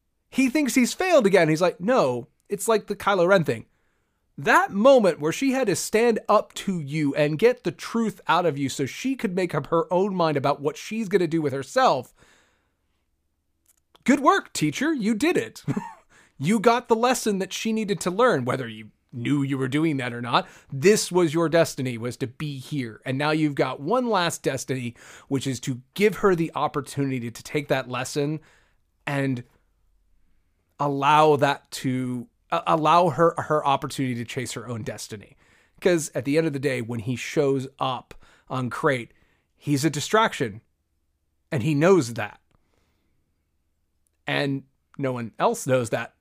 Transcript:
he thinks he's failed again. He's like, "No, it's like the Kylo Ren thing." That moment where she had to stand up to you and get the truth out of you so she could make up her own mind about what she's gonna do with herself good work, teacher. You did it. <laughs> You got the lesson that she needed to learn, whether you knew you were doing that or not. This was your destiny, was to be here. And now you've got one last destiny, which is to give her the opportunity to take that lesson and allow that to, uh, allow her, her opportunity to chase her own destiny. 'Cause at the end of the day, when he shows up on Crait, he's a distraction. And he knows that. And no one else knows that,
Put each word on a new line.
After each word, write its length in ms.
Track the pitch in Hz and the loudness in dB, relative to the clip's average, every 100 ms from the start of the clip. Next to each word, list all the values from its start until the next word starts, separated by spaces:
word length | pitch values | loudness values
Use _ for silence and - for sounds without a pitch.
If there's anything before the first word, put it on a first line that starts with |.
| _ _ _ | _ _ _
he 220 | - 262 | 0 0
thinks 240 | 311 277 | 2 0
he's 180 | 262 233 | 2 0
failed 320 | - 370 320 196 | 0 4 4 6
again. 220 | 185 160 | 4 4
He's 140 | 156 | 2
like, 180 | 175 - | 0 -2
"No, 480 | 180 254 143 123 - _ - | 0 2 2 0 -8 _ -10
it's 180 | 202 - | -6 0
like 180 | 226 - | 0 0
the 80 | 196 | -4
Kylo 300 | - 202 175 | -2 2 4
Ren 160 | 196 | 4
thing." 220 | 151 113 - _ _ _ _ _ _ - | 2 -4 -8 _ _ _ _ _ _ -6
That 340 | 139 294 392 | 2 4 4
moment 480 | 196 247 269 196 151 | 4 8 8 6 2
where 100 | 156 | -2
she 220 | - 269 | 0 0
had 140 | 262 233 | 0 0
to 100 | 160 | -2
stand 420 | - 214 240 220 - | 0 2 2 2 2
up 260 | 208 - | 2 2
to 260 | - - 180 | -8 -6 -4
you 340 | 139 156 143 | -4 -2 0
and 240 | 139 147 151 | 2 0 4
get 240 | 226 247 | 2 2
the 60 | 175 | -4
truth 500 | - - 233 220 - - | -8 -6 -2 -2 -4 0
out 200 | 165 175 | 2 2
of 100 | 143 | 0
you 120 | 135 | -4
so 160 | - 135 | -4 -6
she 280 | - 254 | -4 -6
could 220 | 262 220 175 | -4 -4 -2
make 180 | 180 | -2
up 120 | 151 131 | -4 -2
her 220 | 165 - | -2 0
own 220 | 180 202 185 | 0 0 0
mind 220 | 160 143 | 0 0
about 220 | 135 143 | -2 -2
what 160 | 143 - | -4 -6
she's 300 | - 220 208 | -8 -6 0
gonna 180 | 190 170 | 0 2
do 160 | 165 | 0
with 100 | 147 | -2
herself 640 | 135 135 254 247 139 - _ _ _ _ _ _ _ _ _ _ _ _ _ _ _ _ _ _ _ | -4 -4 2 4 2 -4 _ _ _ _ _ _ _ _ _ _ _ _ _ _ _ _ _ _ _
good 160 | - 277 | 2 4
work, 320 | 277 392 - | 4 2 0
teacher. 400 | - 151 - 294 | -4 -2 -2 -2
You 200 | 302 208 | -2 -2
did 220 | 220 320 339 | 0 0 0
it. 260 | 113 - - | -4 -8 -6
<laughs> 40 | - - - _ _ _ - | -6 -8 -18 _ _ _ -6
You 200 | 139 226 | 0 2
got 300 | 233 240 247 | 4 2 0
the 80 | 226 | 0
lesson 420 | 240 240 220 196 | 2 0 0 -2
that 140 | 190 | -4
she 200 | - 226 | -6 -4
needed 280 | 220 208 190 | -2 -2 -4
to 100 | 185 | -4
learn, 340 | 185 254 160 | 2 2 2
whether 220 | 123 131 120 | 0 -4 -6
you 240 | 110 110 _ _ | -12 -18 _ _
knew 300 | 120 123 143 | -8 -2 0
you 120 | 139 135 | 0 -2
were 120 | 131 | -2
doing 300 | 143 160 139 | 0 0 0
that 140 | 123 | -4
or 80 | 120 | -6
not. 280 | 120 156 185 - - | -2 -2 -2 -12 -12
This 400 | 139 170 214 - | 2 4 4 2
was 200 | 175 170 | 0 2
your 160 | 160 160 | 2 2
destiny, 480 | 165 156 - 127 117 | 2 2 0 -6 -4
was 200 | 120 - | -8 -6
to 100 | 127 | -8
be 320 | - 151 139 | -6 -10 -8
here. 420 | - 147 120 107 | -8 -6 -6 -10
And 120 | 135 131 | -6 -2
now 140 | 147 | 0
you've 240 | 156 151 | 2 2
got 240 | 139 135 131 | 0 -2 -2
one 280 | 139 247 247 | -2 0 2
last 340 | 202 170 - | 0 0 -2
destiny, 540 | 160 135 - 131 120 - - - - | -4 -4 -4 -6 -6 -10 -20 -18 -4
which 180 | 135 135 | -4 -2
is 140 | 123 | -6
to 220 | - 123 - | -6 -8 -8
give 220 | - 208 180 | 2 2 2
her 180 | 208 | 0
the 160 | 175 165 135 | 2 0 -2
opportunity 720 | 147 147 139 - 139 131 117 | -4 -4 -6 -4 -4 -4 -8
to 120 | 113 | -12
take 240 | - 151 143 | -8 -6 -2
that 200 | 139 123 | -4 -4
lesson 520 | 123 127 147 143 151 _ _ _ _ _ _ - | -6 -6 -4 -4 -4 _ _ _ _ _ _ -6
and 380 | 143 135 123 - _ _ _ _ _ _ _ _ _ _ _ _ - | -4 -2 -4 -8 _ _ _ _ _ _ _ _ _ _ _ _ -6
allow 560 | 143 139 139 151 156 139 | -4 0 4 6 6 6
that 340 | 139 143 _ | 2 0 _
to, 560 | - 135 127 127 123 117 _ - | -6 -4 -4 -4 -8 -10 _ -6
uh, 120 | 170 - | -4 0
allow 440 | 165 151 170 180 | 0 4 4 4
her, 240 | 135 170 165 | 4 2 2
her 260 | - 151 | -2 0
opportunity 520 | 143 135 139 - 135 120 | 2 0 -2 -4 -4 -4
to 80 | |
chase 280 | 113 - 117 | -8 -8 -8
her 120 | - 110 | -10 -10
own 160 | 131 | -10
destiny. 540 | 123 104 - 107 - _ _ _ _ _ | -8 -10 -12 -14 -16 _ _ _ _ _
'Cause 300 | 196 170 147 | 0 0 -2
at 120 | 156 | -6
the 120 | 139 151 | -2 0
end 100 | 165 | 0
of 40 | |
the 40 | 139 | -2
day, 240 | 139 127 | -4 -4
when 180 | 113 120 | -6 -8
he 140 | 117 | -6
shows 540 | 120 - - 139 135 131 - | -6 -4 0 0 0 -4 -6
up 360 | 131 120 - - - _ - | -6 -6 -12 -20 -20 _ -10
on 200 | 131 123 | -6 -6
Crait, 420 | - 156 127 113 _ _ _ _ _ | -2 -2 -2 -6 _ _ _ _ _
he's 280 | - 143 | -2 0
a 60 | 156 | 0
distraction. 680 | 143 - 214 220 - 117 101 _ _ _ _ _ _ _ _ - | -2 0 2 2 0 -6 -8 _ _ _ _ _ _ _ _ -8
And 100 | 147 | -4
he 120 | 131 | 0
knows 400 | 143 165 190 120 | 2 6 4 2
that. 260 | 113 104 - _ _ _ _ _ _ _ _ _ _ _ _ _ _ _ _ _ _ - | -6 -10 -12 _ _ _ _ _ _ _ _ _ _ _ _ _ _ _ _ _ _ -6
And 380 | 143 143 139 - _ _ - | -2 -2 -4 -8 _ _ -6
no 140 | 135 | -6
one 200 | 123 113 - | -4 -8 -2
else 280 | 190 233 139 | -2 -2 0
knows 240 | 127 113 | 0 0
that, 240 | 120 117 _ | -6 -8 _